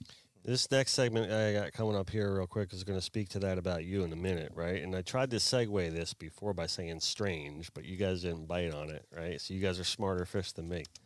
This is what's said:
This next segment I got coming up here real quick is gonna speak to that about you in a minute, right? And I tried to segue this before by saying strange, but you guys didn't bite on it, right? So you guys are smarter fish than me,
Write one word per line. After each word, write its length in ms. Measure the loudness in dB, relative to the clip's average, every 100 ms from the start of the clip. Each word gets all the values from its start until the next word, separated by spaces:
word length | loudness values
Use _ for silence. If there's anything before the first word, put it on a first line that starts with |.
| -10 -18 -20 _
This 260 | -2 0 4
next 220 | 4 4
segment 400 | 4 4 4 2
I 220 | 4 4
got 180 | 4 0
coming 240 | 0 0 2
up 140 | 0
here 260 | 0 2 2
real 100 | 0
quick 260 | -2 -4
is 100 | -4
gonna 160 | -4 -2
speak 300 | -2 -4 -2
to 80 | 0
that 160 | 0 2
about 260 | 0 0
you 200 | 0 0
in 80 | 0
a 40 | 0
minute, 360 | 0 0 -2
right? 280 | -4 -2 -2
And 120 | 0
I 60 | -2
tried 280 | 0 2 2
to 60 | 2
segue 540 | 4 4 4 2 2
this 200 | 0 -4
before 380 | -6 -12 -6 -4
by 140 | -2 -2
saying 340 | -2 -4 -2
strange, 720 | -2 0 0 0 -4 -8 -10
but 100 | -10
you 120 | -8 0
guys 260 | 2 2
didn't 240 | 0 -2 -2
bite 260 | 0 0
on 180 | -2 -6
it, 160 | -8 -10
right? 300 | -8 -6 -6
So 120 | -4
you 60 | 0
guys 200 | 2 2
are 40 |
smarter 400 | -2 0 2 2 0
fish 260 | -2 -4
than 160 | -6 -4
me, 160 | -4 -6 -14